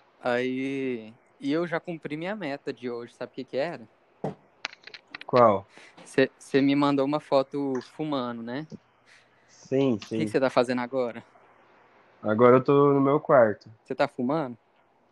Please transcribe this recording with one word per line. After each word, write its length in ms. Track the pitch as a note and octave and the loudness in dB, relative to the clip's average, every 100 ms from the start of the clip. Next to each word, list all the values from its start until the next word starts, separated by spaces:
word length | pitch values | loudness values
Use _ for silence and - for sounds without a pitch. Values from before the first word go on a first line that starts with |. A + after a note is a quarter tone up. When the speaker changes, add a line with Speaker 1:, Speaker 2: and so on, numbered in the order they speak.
| _ _ | _ _
Speaker 1:
Aí, 920 | B2 A#2+ B2+ B2+ C3+ C#3 C3 A#2+ A2 A#2 _ - | -4 -2 -2 -4 -6 -6 -6 -8 -12 -20 _ -10
e 120 | C#3 | -4
eu 160 | D#3+ F3 | -4 -4
já 120 | D#3+ | -6
cumpri 380 | - D#3+ D3 D3+ | -8 -12 -10 -10
minha 180 | F3 G#3+ | -8 -8
meta 380 | D#3 C#3+ D3 | -8 -8 -10
de 160 | A#2 A#2+ | -10 -10
hoje, 240 | A#2+ A#2+ | -10 -12
sabe 180 | - B2 | -14 -14
o 40 | - | -12
que 80 | |
que 140 | B2+ C3 | -10 -6
era? 300 | D#3+ C3+ A2+ _ _ _ - - _ _ - - - - _ - - | -6 -8 -16 _ _ _ -12 -12 _ _ -14 -14 -20 -20 _ -20 0
Speaker 2:
Qual? 400 | B2 A#2 G2 - - - - | 6 6 4 -4 -20 -20 -20
Speaker 1:
Cê, 280 | - - C3 _ | -6 0 0 _
cê 200 | - C#3 | -2 2
me 160 | C#3 C#3+ | 2 2
mandou 300 | C#3+ C#3 C3+ | 2 2 0
uma 140 | D3 | -2
foto 600 | - C#3 C3+ C#3+ C#3 B2+ - - | 0 0 0 -4 -4 -6 -8 -10
fumando, 460 | D#3 C#3 B2 A#2 | -6 -4 -6 -8
né? 240 | A#2 C3 D#3 - _ _ _ _ _ _ _ | -10 -10 -12 -18 _ _ _ _ _ _ _
Speaker 2:
Sim, 460 | - - C3 C#3 | -20 -4 0 2
Speaker 1:
O 40 | G#2+ | 0
que 60 | - | -4
Speaker 2:
sim. 100 | A2 | -4
Speaker 1:
que 100 | G#2+ | -2
cê 120 | C3+ | 0
tá 100 | C3 | 0
fazendo 320 | C3+ B2 B2 | 0 0 -2
agora? 420 | B2 C3 A#2+ A#2 - _ _ _ _ _ _ _ _ _ | -4 -4 -6 -8 -18 _ _ _ _ _ _ _ _ _
Speaker 2:
Agora 320 | G#2+ G#2+ B2 C3 | -2 4 6 6
eu 60 | |
tô 280 | B2+ C#3+ C#3+ | 6 4 4
no 80 | C#3 | 4
meu 200 | C3+ D3 | 2 0
quarto. 500 | - C#3+ A2 G2 A2 A2+ - | 4 4 4 0 -12 -20 -10
Speaker 1:
Cê 80 | |
tá 140 | C3+ C#3 | -4 -4
fumando? 500 | - B2 D#3+ C3 A#2 _ _ _ _ _ | -4 -4 -4 -6 -12 _ _ _ _ _